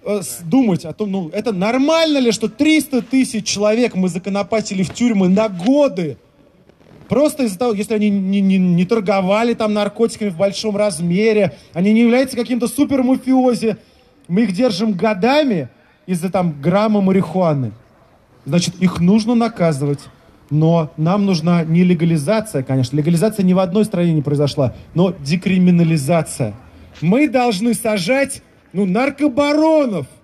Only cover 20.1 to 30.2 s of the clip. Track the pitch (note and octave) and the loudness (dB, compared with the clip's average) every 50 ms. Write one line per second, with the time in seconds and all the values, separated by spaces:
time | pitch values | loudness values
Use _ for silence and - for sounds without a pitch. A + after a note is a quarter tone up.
20.1 | - _ _ - _ _ _ - C#3+ D3+ D#3 D#3+ E3+ E3+ D#3+ D3 - D3+ D#3 E3 | -20 _ _ -20 _ _ _ -4 0 2 2 4 2 2 0 -2 -4 -2 -2 0
21.1 | F#3+ G#3 G3+ G3 F#3+ D#3 D3+ F3 F3 E3+ E3 D#3+ D#3+ F3 F3+ F3+ F3+ D#3+ E3 E3+ | 0 2 2 0 0 0 0 0 0 0 0 2 2 2 4 4 2 2 2 0
22.1 | E3 D#3 C#3 D#3+ G#3+ A3 G#3+ - - C#3+ B2+ - C3+ C3 B2+ A#2+ - D3+ D3 D#3+ | 0 0 0 0 -2 -2 -2 -4 -6 -6 -4 -2 -2 -2 -2 0 -2 -2 0 2
23.1 | F3 E3 F3 A3 G#3+ - F#3+ F3+ F3+ F#3 F#3+ F3+ E3+ A3 G#3 G#3+ - F3 F3 E3+ | 2 2 2 0 0 0 2 2 2 2 2 0 0 0 0 0 0 -2 0 2
24.1 | D#3+ D#3 C3+ C#3+ D3 C#3 D3 C#3 - - C#3 A#2+ - - - - - D#3 F3+ G3 | 0 0 0 0 0 0 0 -2 0 -2 -2 -2 -2 -8 -20 -8 -2 0 0 0
25.1 | F3+ - C#3+ C3+ E3 F3+ - G3+ F#3 F#3 F3+ F3+ F3+ E3+ E3+ D#3+ E3 D#3 C3+ C#3 | 0 -6 -4 -4 -4 -2 -2 -2 0 2 4 4 4 4 2 2 0 0 0 0
26.1 | F3 E3 D#3 - - - C3+ G#2 G2+ - - - - - - - - - D3 D#3+ | 0 0 0 -4 -6 -6 -6 -6 -6 -12 -20 -20 -20 -20 -20 -20 -14 -4 -2 0
27.1 | G3 C4 D4+ D4 G#3+ C4 B3 A#3+ A3 F3+ A3 A#3+ A3+ F3+ - A3+ G#3+ G3+ E3 F3+ | 2 2 2 0 0 0 0 0 -2 -2 -2 -2 -2 -2 -2 -2 -2 -2 -2 -2
28.1 | C4 C#4 C#4 C4+ - - _ _ _ _ _ _ - F3 G#3 F#3 F3+ A3 C4 D4 | 0 0 0 -2 -6 -14 _ _ _ _ _ _ -4 -4 -2 0 0 0 0 -2
29.1 | C#4+ - C#4+ D4 A#3+ C#4+ C#4+ D4 D4 D4+ D#4 D#4+ D#4+ D#4 C#4+ B3 G3+ E3 C3+ - | -2 -2 -2 -2 0 0 0 0 2 2 2 4 4 2 2 0 -2 -6 -6 -8
30.1 | - - | -14 -20